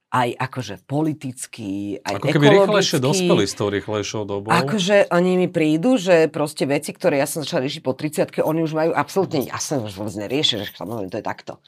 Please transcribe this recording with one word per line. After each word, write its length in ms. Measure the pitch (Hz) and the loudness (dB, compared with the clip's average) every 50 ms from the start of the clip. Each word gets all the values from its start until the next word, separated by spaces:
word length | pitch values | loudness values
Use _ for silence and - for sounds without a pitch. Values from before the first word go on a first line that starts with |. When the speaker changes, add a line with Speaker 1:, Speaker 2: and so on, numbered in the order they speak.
| _ | _
Speaker 1:
Aj 220 | - - 127 123 123 | -4 -2 0 0 0
akože 560 | - - 131 127 - 135 117 95 98 90 _ | -2 -4 -6 -8 -6 -8 -10 -10 -10 -14 _
politicky, 1120 | - 139 147 160 156 151 151 - 131 123 - - - - - 113 98 98 101 101 101 98 - | -6 -4 -2 -2 -2 -4 -6 -8 -12 -10 -12 -14 -16 -14 -10 -8 -6 -6 -6 -6 -6 -8 -8
aj 140 | - - 101 | -6 -6 -6
Speaker 2:
Ako 120 | 101 - - | -2 0 2
keby 140 | 156 160 143 | 4 6 8
rýchlejšie 500 | 143 151 196 196 196 214 202 190 - - | 8 8 8 6 6 4 2 2 2 0
Speaker 1:
ekologicky. 300 | 151 127 135 180 190 180 | 0 2 2 2 2 4
Speaker 2:
dospeli 160 | 175 - 113 101 | 4 4 4 2
s 100 | 98 - | 0 -2
tou 140 | - 110 | -2 -2
rýchlejšou 540 | 101 101 98 98 - 107 104 101 - - 110 104 | 0 0 -2 -2 -2 -4 -4 -4 -4 -4 -6 -4
dobou. 240 | 98 101 101 101 107 | -4 -6 -4 -2 0
Speaker 1:
Akože 640 | - 170 135 139 214 214 175 180 208 202 190 - | 0 0 0 0 -2 -2 0 2 4 4 4 4
oni 240 | - 175 180 185 185 | 2 2 2 4 2
mi 120 | 185 180 | 2 2
prídu, 500 | 175 180 170 156 156 151 160 165 254 254 | 0 0 0 2 2 2 2 2 2 2
že 280 | - 175 190 175 160 160 | 2 4 4 6 6 6
proste 360 | 156 - 151 147 156 - - 160 | 4 2 -2 -4 -4 -2 -4 -2
veci, 260 | 131 139 151 - - | 0 0 -2 -2 -6
ktoré 300 | 185 - - 180 151 139 | -8 -2 0 0 2 2
ja 80 | 139 | 0
som 160 | 151 - 170 143 | -2 -4 -6 -6
začala 240 | - - 160 127 | -4 -2 -2 -2
riešiť 160 | 143 139 160 - | -2 -6 -6 -4
po 80 | 131 | -4
tridsiatke, 480 | 127 - 156 151 151 - 202 - - - | -4 -4 -4 -6 -2 -2 -2 -2 -2 -2
oni 240 | - 160 156 165 165 | -2 0 0 0 0
už 80 | 151 | -2
majú 200 | 156 156 156 170 | 0 0 0 0
absolútne 520 | - 139 143 - - 196 185 - - 147 117 | 0 0 -2 -2 0 -2 -2 0 0 -2 -2
jasné, 400 | - - - - - 156 135 110 | -2 -4 -8 -6 -4 -4 -4 -4
že 80 | 107 | -6
vôbec 240 | 98 92 104 107 90 | -8 -8 -8 -8 -6
neriešia, 420 | 104 104 101 123 143 156 - - | -8 -6 -4 -2 0 0 0 -2
že 140 | 104 98 - | -2 -4 -8
samozrejme 400 | - - - 92 117 117 98 92 | -10 -10 -10 -8 -8 -8 -8 -6
to 80 | 120 110 | -6 -6
je 60 | 98 | -6
takto. 280 | 95 - - - - - - _ | -6 -8 -10 -12 -18 -18 -18 _